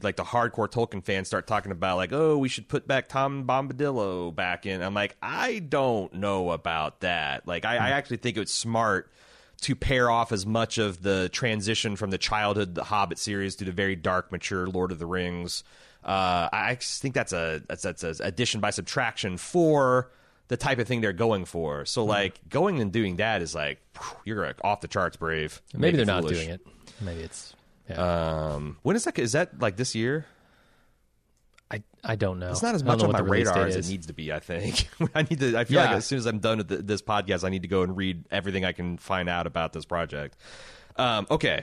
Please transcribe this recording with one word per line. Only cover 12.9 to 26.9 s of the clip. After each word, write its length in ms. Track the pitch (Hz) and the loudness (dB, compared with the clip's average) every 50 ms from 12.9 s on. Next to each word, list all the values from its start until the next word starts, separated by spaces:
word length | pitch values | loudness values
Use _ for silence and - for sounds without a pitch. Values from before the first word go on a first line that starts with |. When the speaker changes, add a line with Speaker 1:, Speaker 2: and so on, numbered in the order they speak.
| 104 104 98 85 85 - | 2 2 2 0 -2 -4
Speaker 1:
series 380 | - 110 104 98 98 98 90 | -4 -4 -2 -2 -2 -4 -4
to 80 | - 101 | -4 -6
the 60 | 92 90 | -6 -2
very 240 | 87 98 95 95 | 0 0 0 0
dark, 340 | 85 80 98 92 92 87 - - | 0 0 0 0 0 0 -2 -6
mature 340 | 87 - - 104 95 92 | -6 -4 -4 -2 -2 -2
Lord 240 | 92 92 92 90 90 92 | -2 0 0 0 0 -2
of 60 | 80 | -4
the 80 | 85 | -6
Rings. 580 | 85 90 92 90 90 87 87 87 87 - - - - - - - - - _ - | -4 -2 -2 -2 -2 -4 -6 -6 -6 -8 -8 -10 -12 -20 -20 -20 -20 -20 _ -4
Uh, 460 | - 95 95 95 90 90 87 85 - - | 0 0 2 4 4 2 2 2 0 0
I, 180 | 107 98 110 | -2 0 0
I 40 | 127 | -2
just 260 | 127 - - - - - | -2 -4 -8 -6 -4 -4
think 120 | 139 127 | -2 -2
that's 200 | 131 117 - 92 | -2 -2 0 -2
a, 280 | 85 82 82 80 78 - - | -2 -2 -2 -2 -4 -6 -8
that's, 140 | - 85 - | -8 -6 -4
that's 200 | 98 85 - - | -6 -6 -4 -6
a 100 | 82 80 - - | -6 -6 -4 -4
addition 380 | 98 90 - 123 - - 110 101 | -6 -2 -2 -2 0 0 0 -2
by 80 | 104 | -2
subtraction 640 | 101 - 90 - - - 127 113 - - - 101 90 | -2 -2 -4 -4 -2 -2 -2 -2 -2 -2 -4 -4 -4
for 720 | 87 - - - 180 170 160 151 143 135 127 127 127 127 - - _ _ _ _ _ _ - | -6 -6 -2 2 4 4 6 6 6 6 6 4 4 2 0 -8 _ _ _ _ _ _ -4
the 80 | 123 | -4
type 220 | 120 - 147 135 117 | -2 0 0 0 0
of 100 | 117 117 | 0 0
thing 140 | 127 117 110 | 0 0 2
they're 100 | 104 92 | 0 2
going 320 | 85 113 117 110 98 90 | 2 4 4 4 2 0
for. 400 | - - 85 82 76 71 73 71 | -4 -4 -4 -2 -2 -2 -4 -4
So, 160 | - - 131 | -4 -2 0
Speaker 2:
Mm-hmm. 80 | 110 104 | 2 2
Speaker 1:
like, 380 | 104 101 101 92 - - - - | 2 2 2 0 -2 -6 -12 -2
going 320 | - 135 175 208 190 143 | 0 2 2 2 2 2
and 100 | 113 98 | 0 0
doing 260 | 87 117 110 95 90 | 2 2 2 2 2
that 260 | 87 104 113 110 98 85 | 0 0 2 2 0 0
is 120 | 78 78 | -2 -4
like, 260 | 80 73 73 69 - _ _ - - | -2 -2 -2 -4 -6 _ _ -16 -12
whew, 160 | - - - - - | -12 -12 -12 -10 -8
you're, 220 | 101 110 104 87 | -6 -4 -2 -2
like, 100 | 69 - - - | -4 -4 -2 0
off 160 | 98 104 - | 0 0 0
the 80 | - 80 | -2 -4
charts 280 | - 101 92 85 - - | 0 0 0 0 -2 -2
brave. 420 | 85 80 80 80 76 78 - - _ - - | -4 -2 0 0 -2 -4 -6 -10 _ -10 -4
Speaker 2:
Maybe 60 | - 131 | 2 2
Speaker 1:
Make 100 | 180 175 | 4 4
Speaker 2:
they're 100 | 143 117 | 4 4
Speaker 1:
it 40 | |
Speaker 2:
not 160 | 101 98 90 82 | 4 4 2 2
Speaker 1:
foolish. 160 | 78 82 82 | 0 0 -2
Speaker 2:
doing 120 | 80 80 | -2 -4
it. 160 | 87 92 - - - - - - | -8 -12 -14 -18 -20 -20 -20 -20